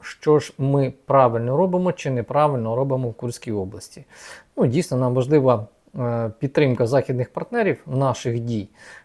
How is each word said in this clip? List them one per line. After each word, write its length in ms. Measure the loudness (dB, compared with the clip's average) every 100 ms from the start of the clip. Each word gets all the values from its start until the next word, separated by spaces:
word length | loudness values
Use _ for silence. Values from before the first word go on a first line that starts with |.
що 380 | -20 -4 2 2
ж 140 | 2 -4
ми 360 | 0 2 0 -4 2
правильно 520 | 4 4 4 0 0
робимо 340 | 0 0 0
чи 200 | -2 -2
неправильно 640 | -4 -2 2 2 2 -2 -2
робимо 340 | -2 -2 -4
в 40 |
Курській 380 | -6 -8 -8 -6
області. 540 | -6 -6 -10 -18 -20 -20 -20 -20 -20 -12 0
Ну, 80 | 2
дійсно, 320 | 2 0 0
нам 160 | 0
важлива, 540 | 0 2 4 4 2 0 _ _ -6
е, 320 | -4 -2 -4 -4
підтримка 480 | -4 2 2 2 2
західних 460 | 2 0 -2 -4
партнерів 500 | -8 -6 -2 -2 -2 -4
наших 520 | -2 0 -2 -4 -4
дій, 280 | -4 -4 -6 _ -20 -20